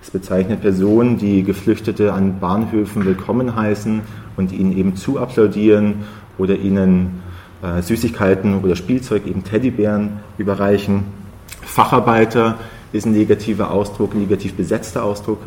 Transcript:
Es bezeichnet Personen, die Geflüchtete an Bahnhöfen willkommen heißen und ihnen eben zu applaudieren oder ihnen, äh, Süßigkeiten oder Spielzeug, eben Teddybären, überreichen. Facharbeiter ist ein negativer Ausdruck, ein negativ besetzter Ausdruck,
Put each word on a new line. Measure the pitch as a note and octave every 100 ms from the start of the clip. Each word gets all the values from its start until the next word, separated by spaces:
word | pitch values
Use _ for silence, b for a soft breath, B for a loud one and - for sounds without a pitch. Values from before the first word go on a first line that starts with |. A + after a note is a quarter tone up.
Es | -
bezeichnet | F#2 - F#2 F#2+ G#2+
Personen, | G#2+ F#2 G2 A2 B2 A2+
die | G2+ G2+
Geflüchtete | F#2+ F#2 - G#2+ G#2+ G2+ G#2
an | F#2 G2 F#2+
Bahnhöfen | F#2 G2 A2+ A2 G2+ A2 F#2+
willkommen | F#2 - A2+ B2+ A2
heißen | G#2+ G#2 A2 A2 G#2+ B B -
und | F#2
ihnen | - F#2+ F#2
eben | F#2+ F#2
zu | - C#3
applaudieren | B2 - G#2 G2 G#2+ G#2 G#2 G#2 B B B -
oder | F#2+ F#2+
ihnen, | G2 G2 F#2 F#2 F2+ F2+ F2+ F2+ B B
äh, | F2+ F2
Süßigkeiten | F2 A2+ A#2 - G2 G2 G#2+ G2
oder | F#2+ F2
Spielzeug, | - B2+ C3 G#2 F#2+
eben | F#2 F#2
Teddybären, | G#2+ B2+ A#2 G#2 G#2 G#2 G#2 - -
überreichen. | G2+ G2 G2+ G2+ G2+ G2 G2 - - - - -
Facharbeiter | - - A2 B2+ A2+ A2+ A2 A#2+ A2+ A2+ B B B
ist | G#2+ A2+
ein |
negativer | G#2+ G#2+ G#2 G#2+ G2+ E2
Ausdruck, | F2+ G2+ - G2+
ein | G#2+
negativ | G2 G2 G2 F2
besetzter | F2 A2 - C3+ A2
Ausdruck, | G#2 - G#2+